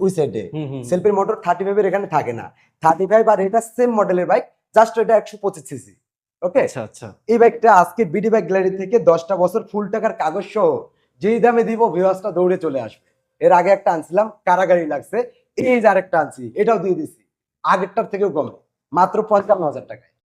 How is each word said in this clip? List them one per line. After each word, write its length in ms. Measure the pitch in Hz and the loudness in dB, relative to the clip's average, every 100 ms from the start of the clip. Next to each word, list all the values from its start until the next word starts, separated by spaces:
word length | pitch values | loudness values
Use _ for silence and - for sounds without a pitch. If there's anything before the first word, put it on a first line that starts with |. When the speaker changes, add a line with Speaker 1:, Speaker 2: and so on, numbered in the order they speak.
Speaker 1:
ওই 100 | 190 | -2
সাইডে। 400 | 180 143 110 90 | -2 -4 -4 -8
Speaker 2:
হুম, 100 | 151 | -10
হুম, 100 | 143 | -10
হুম। 100 | 135 | -10
Speaker 1:
সেলফের 300 | 120 180 208 | -6 -2 0
মোটর 220 | 196 196 | 0 -2
থার্টি 300 | 220 175 175 | -4 -2 -2
ফাইভ 140 | 196 202 | -2 0
এর 80 | 196 | 0
এখানে 200 | 196 196 | -2 -2
থাকে 260 | 151 117 | -4 -4
না। 200 | 113 92 _ _ _ | -8 -12 _ _ _
থার্টি 260 | 160 165 190 | 0 2 2
ফাইভ 220 | 220 226 | 2 4
আর 120 | 202 | 2
এটা 200 | 190 226 | 2 -2
সেম 300 | 226 - 247 | -2 -2 0
মডেলের 360 | 220 185 180 165 | 2 0 0 2
বাইক, 180 | 226 - _ _ | 0 -2 _ _
just 280 | 214 226 226 | 2 2 2
এটা 140 | 214 214 | 2 2
একশো 200 | 214 214 | 0 -8
পঁচিশ 240 | 202 156 | -8 -8
সিসি। 300 | - 131 101 _ _ _ _ - | -16 -16 -18 _ _ _ _ -8
ওকে? 200 | 180 180 | -2 0
Speaker 2:
আচ্ছা, 200 | 104 131 | -2 -6
আচ্ছা। 320 | 107 - 110 - - | -12 -14 -20 -12 -2
Speaker 1:
এই 120 | 226 | 4
বাইকটা 340 | 233 233 240 | 4 4 4
আজকে 300 | 190 170 - | 4 2 -2
বিডি 260 | 196 185 214 | -2 -2 0
বাইক 160 | 214 170 | 0 0
গ্যালারি 300 | 190 190 190 | 0 -2 -4
থেকে 220 | 190 233 | -2 2
দশটা 380 | 170 165 - 185 | 2 2 0 -2
বছর 280 | 175 214 - | 0 -2 -6
ফুল 180 | 208 202 | -8 -6
টাকার 220 | 220 214 | -4 -4
কাগজ 300 | - 156 185 | -4 -6 -6
সহ 400 | 180 214 175 120 - _ _ - | -6 0 0 0 -8 _ _ -6
যেই 220 | 185 233 | -2 2
দামে 220 | 226 233 | 2 2
দিব, 240 | 220 220 226 | 0 0 0
ভিউয়ার্সটা 420 | 165 190 185 202 | 2 0 0 -4
দৌড়ে 280 | 170 180 180 | -2 0 0
চলে 220 | 160 135 | -4 -6
আসবে। 280 | 110 _ _ _ _ - 165 | -8 _ _ _ _ 0 4
এর 60 | |
আগে 180 | 180 180 | 4 4
একটা 220 | 190 196 | 2 2
আনছিলাম, 380 | 165 151 180 220 - | -2 -2 -2 -2 -4
কারাগারি 420 | - 180 185 175 156 | 0 2 4 2 0
লাগছে, 320 | 143 - 214 247 _ _ - | -6 -6 -6 -6 _ _ -4
এই 240 | 254 247 | 0 4
যে 80 | 214 | 4
আরেকটা 320 | 190 185 165 | 2 0 -2
আনছি, 320 | 143 - 120 | -2 -6 -10
এটাও 240 | 131 214 214 | -2 0 0
দিয়ে 160 | 190 | 0
দিছি 280 | 160 143 _ _ _ _ _ | -4 -6 _ _ _ _ _
আগেরটার 420 | 156 185 185 226 | -2 -2 -2 -4
থেকেও 260 | 220 196 196 | -4 -2 -2
কমে, 200 | 151 117 - _ _ - | -2 -6 -8 _ _ -6
মাত্র 300 | 165 185 214 - | 0 0 0 0
পঞ্চান্ন 360 | 202 196 190 | 0 2 0
হাজার 180 | 156 127 - | 0 -6 -12
টাকায়। 260 | 107 _ _ _ | -20 _ _ _